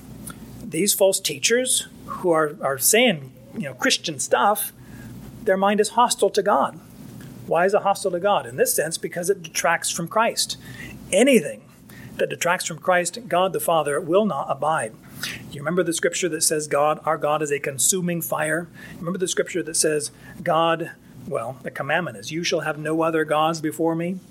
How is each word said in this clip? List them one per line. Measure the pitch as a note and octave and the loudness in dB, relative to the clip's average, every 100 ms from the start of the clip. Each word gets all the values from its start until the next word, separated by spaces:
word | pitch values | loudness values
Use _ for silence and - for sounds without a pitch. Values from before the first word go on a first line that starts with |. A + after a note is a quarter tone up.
| - - - - - - | -18 -16 -14 -16 -16 -14
These | - D#3+ G#3 | -8 -2 0
false | - F#3+ F#3+ | 4 4 4
teachers | - - - A#3+ B3+ - - - - | -2 -2 0 2 2 -2 -4 -10 -12
who | - F3 | -2 2
are, | D#3+ D3+ E3 | 4 2 -2
are | C#3+ C3+ | -4 0
saying, | - G#3+ B3 D#3+ C3 - - - | 4 6 6 2 -4 -16 -14 -8
you | |
know, | C#3+ | -8
Christian | - C4+ - - C3+ | -2 0 0 -2 -6
stuff, | - - G#3 G#3 - - - - - - - - | 0 4 4 2 -2 -8 -18 -16 -16 -16 -16 -4
their | - F#3+ | 0 4
mind | G3 G#3 | 4 4
is | G#3 | 4
hostile | - A#3+ - G3 | 4 4 4 2
to | G3+ | 4
God. | F#3+ B3+ B3+ - - - - - - - - | 2 4 2 -4 -18 -18 -16 -16 -16 -14 0
Why | D#3 F#3 | 2 4
is | |
it | G3+ | 4
hostile | F#3+ G3 F#3+ | 2 0 0
to | F3 | 0
God? | G3 F#3 A#2+ | 2 2 0
In | C3 | 0
this | B3+ | 0
sense, | - D#3 - | 2 0 -4
because | F3+ E3+ F3 | -6 -2 -2
it | G3 | -2
detracts | D#3+ - F3 E3 - | -4 -2 2 2 0
from | - E3 | -4 -2
Christ. | G#3+ A3+ - - - - - - - - | 0 2 0 -4 -6 -12 -14 -14 -14 0
Anything | F#3+ C4 A#3+ C#3+ - - - - - - - | 4 6 6 4 -6 -16 -20 -20 -18 -12 -4
that | - | -4
detracts | C#3+ E3+ F3+ - | 0 0 0 -2
from | D#3+ | -4
Christ, | - F3+ F3 - A#3 | 0 2 0 -6 -2
God | F3 F#3 | 2 2
the | D#3 | 0
Father | - E3 D3 C#3 | 2 2 2 0
will | C#3+ F#3 G#3+ | 2 4 4
not | C#3 D#3+ | 0 -4
abide. | C#3 D3 D#3 A#2 - - - - - - | -2 0 0 -2 -8 -18 -10 -10 -10 -12
You | C#3 | -10
remember | C#3+ F3+ | -2 0
the | E3+ | 0
scripture | E3 E3+ - F3+ | 0 -2 0 -2
that | D#3 | 0
says | - D#3 D3+ | 0 0 0
God, | C#3+ D3 D#3 | 2 2 2
our | D#3 D#3 | -2 0
God | D3 D3+ | 0 0
is | D3+ | 0
a | C#3+ | -2
consuming | D3 C3+ - F#3+ F3 E3+ | -4 0 0 2 0 -2
fire? | D#3+ D3 D#3 D#3 E3+ - - - | -4 -2 -2 -2 -4 -12 -16 -10
Remember | E3 F#3 | -6 -4
the | F3+ | -2
scripture | - F3 F3+ | -2 -2 -4
that | D3+ E3 | -4 0
says | D#3+ D3+ C#3+ - - - | 2 0 -4 -10 -18 -6
God, | - D#3+ E3 E3 E3 - - - - | 0 2 4 2 -2 -12 -20 -18 -8
well, | C3 A#2 C3 | -6 -6 -10
the | - | -10
commandment | - C#3 D#3+ D#3+ G#2+ | -8 -2 0 -2 -6
is, | G#2+ | -8
"You | D#3 E3+ | -6 -2
shall | F3 | -2
have | D3+ D3+ | -2 -4
no | D3+ D#3+ | -2 0
other | D#3+ D#3+ D#3 | 2 2 2
gods | D3+ D#3 E3 | 2 2 0
before | D3+ D3+ E3 | -4 -2 0
me"? | E3 E3+ F#3 - | 0 -2 -6 -10